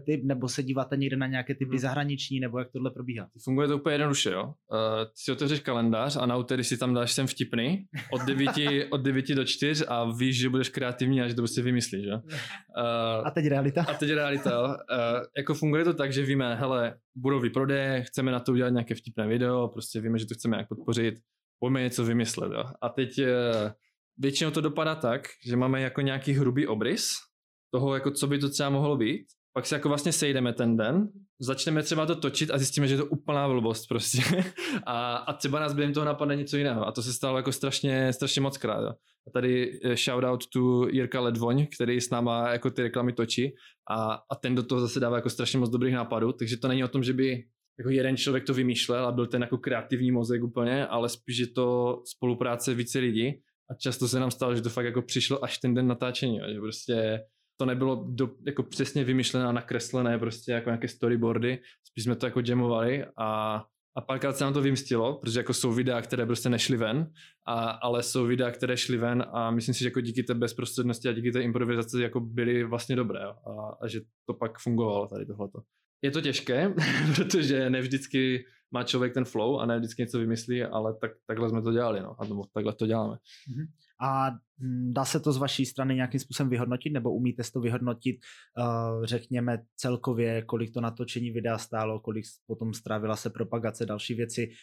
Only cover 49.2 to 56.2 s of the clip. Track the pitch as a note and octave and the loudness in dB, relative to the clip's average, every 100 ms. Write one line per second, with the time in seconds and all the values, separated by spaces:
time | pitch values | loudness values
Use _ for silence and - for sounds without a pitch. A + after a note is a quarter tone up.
49.2 | A#2 B2 A#2+ B2 - A#2 A#2 B2 B2+ A#2+ | 0 0 0 -2 0 -2 0 0 2 2
50.2 | A#2 A#2+ A#2+ B2 A#2+ C3+ C3+ A#2 A#2+ - | 2 0 0 0 0 2 0 0 -2 -4
51.2 | - A#2+ B2 C3 B2 B2 B2 B2 - - | -6 -4 -2 0 2 2 2 0 -8 -2
52.2 | B2+ A#2+ B2 A#2+ C3+ A#2+ A#2+ C3+ B2+ A2 | 0 0 0 0 0 -2 -2 0 2 2
53.2 | B2 D3 _ _ - B2+ C3 B2 B2 B2+ | 0 -2 _ _ -16 -8 -4 -2 0 2
54.2 | C3 A#2+ B2+ A#2+ A2+ A2 A#2+ B2 B2 B2+ | 0 0 0 0 -2 -2 -2 -2 -2 -2
55.2 | - C3+ B2 - B2+ A#2+ B2+ A#2+ B2+ B2 | 0 -2 -4 -2 0 2 2 2 -2 -2